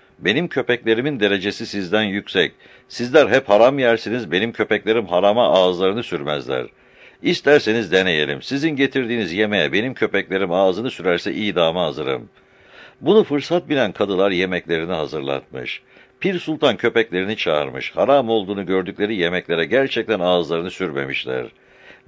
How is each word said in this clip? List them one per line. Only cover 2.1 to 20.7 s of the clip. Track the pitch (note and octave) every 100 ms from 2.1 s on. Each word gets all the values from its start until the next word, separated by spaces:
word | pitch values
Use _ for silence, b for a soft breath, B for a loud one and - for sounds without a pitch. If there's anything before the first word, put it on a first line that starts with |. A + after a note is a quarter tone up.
| G2+ - F#2+ D#2+ - B B B
Sizler | - B2 D3+ A2+
hep | B2+ A#2
haram | G#2 B2 C#3+
yersiniz, | A#2+ A2+ G2+ B2 G2
benim | F2+ A2+
köpeklerim | - G#2+ G#2 G2 A2+ F#2
harama | F2+ G2+ A2 G2
ağızlarını | F2+ F#2 F2+ F#2+ A2
sürmezler. | A#2 E2 C#2+ D2 B1 C2 A#1 _ B B B B
İsterseniz | - A#2+ C#3 C#3 G#2+ A#2 F#2+
deneyelim. | F#2 F#2 D#2 C#2+ C#2
Sizin | - C#3 D#3+
getirdiğiniz | C#3 C3+ C3+ A#2 A#2+ F#2
yemeğe | F#2 G#2+ G#2 D2
benim | F2+ B2+
köpeklerim | - A2 G2+ F#2 F#2+ F#2+
ağzını | F2+ F#2+ F2+ B2
sürerse | - F2+ F2 F#2+
idama | D2+ G#2 E2+ E2 F2
hazırım." | D#2+ C2 C2 B1+ G#1+ _ B B B B B B
Bunu | C#3 G#3+
fırsat | F3+ C#3+ - F3 D#3
bilen | C#3+ G#2+
kadılar | - G2+ F#2 G2+
yemeklerini | F2+ F#2 F2 E2 E2 E2+
hazırlatmış. | E2+ D2 D2+ C#2 C#2 - C2 A#1+ - _ b b b
Pir | F#3 F3+
Sultan | - G#3 C#3+ G2+
köpeklerini | A#2 A#2 A2 F2+ F#2+ G#2+
çağırmış. | - D2+ C#2 C2 - E2+
Haram | G#2 C#3 A2+
olduğunu | A2+ F#2+ G2+ F2+
gördükleri | F#2+ F#2 G2+ G#2 G#2+
yemeklere | E2+ F2+ - E2
gerçekten | D#2 B2 C#3 A#2+ A2 G#2
ağızlarını | F2 F2+ D#2 E2+ F2+